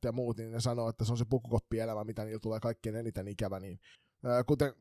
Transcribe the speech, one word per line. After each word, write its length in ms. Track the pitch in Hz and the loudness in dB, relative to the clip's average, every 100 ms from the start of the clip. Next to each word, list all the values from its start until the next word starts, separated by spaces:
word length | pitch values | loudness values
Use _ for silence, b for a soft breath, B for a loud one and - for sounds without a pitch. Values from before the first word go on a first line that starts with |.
ja 80 | 120 | -2
muut, 260 | 117 120 110 | 0 0 -2
niin 140 | 113 | -4
ne 80 | 117 | -2
sanoo, 300 | 123 120 113 | 0 0 0
että 160 | - 113 | 0 0
se 60 | |
on 60 | 120 | 2
se 80 | 120 | 4
pukukoppielämä, 760 | 131 - 117 - 113 113 107 | 2 4 0 2 -2 0 -2
mitä 200 | 107 110 107 | -4 -6 -6
niillä 140 | 110 | -4
tulee 200 | 110 110 | -4 -2
kaikkein 360 | 117 113 113 107 | -2 -2 -4 -4
eniten 320 | 117 104 98 | -4 -6 -6
ikävä. 320 | 98 101 95 | -4 -4 -4
Niin, 200 | 95 90 b b b b | -8 -12 b b b b
ää, 200 | 123 123 | 2 4
kuten 300 | 120 147 143 - | 4 4 2 0